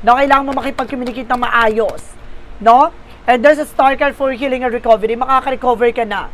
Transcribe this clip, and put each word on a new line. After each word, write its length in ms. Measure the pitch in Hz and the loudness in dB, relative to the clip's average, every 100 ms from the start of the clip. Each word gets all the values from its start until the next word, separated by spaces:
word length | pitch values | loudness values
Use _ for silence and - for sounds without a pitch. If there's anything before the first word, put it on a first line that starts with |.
| 208 | 2
No, 80 | |
kailangan 320 | 247 277 269 277 | 2 4 2 0
mo 160 | 262 | -4
makipag-communicate 640 | 254 269 247 262 247 240 233 | -6 -6 -8 -6 -8 -8 -4
ng 160 | 254 | -4
maayos. 720 | 240 233 226 220 208 - - - - - - - | 0 2 2 0 -2 -4 -14 -18 -16 -16 -14 -2
No? 320 | 214 240 311 - - - - | 4 6 4 -2 -20 -12 0
And 160 | 247 | 4
there's 160 | 254 294 | 4 4
a 80 | 302 | 0
Star 320 | - 269 269 | 2 2 2
card 160 | 285 | -2
for 160 | - 269 | 0 -4
healing 320 | 254 269 254 | -2 -4 -2
and 80 | 247 | -2
recovery. 480 | 233 226 220 214 233 | -2 2 2 2 -2
Makaka-recover 720 | 254 269 262 254 247 233 240 | 0 0 0 -2 -2 2 0
ka 160 | 233 226 | 0 -4
na. 240 | 202 151 | -4 -8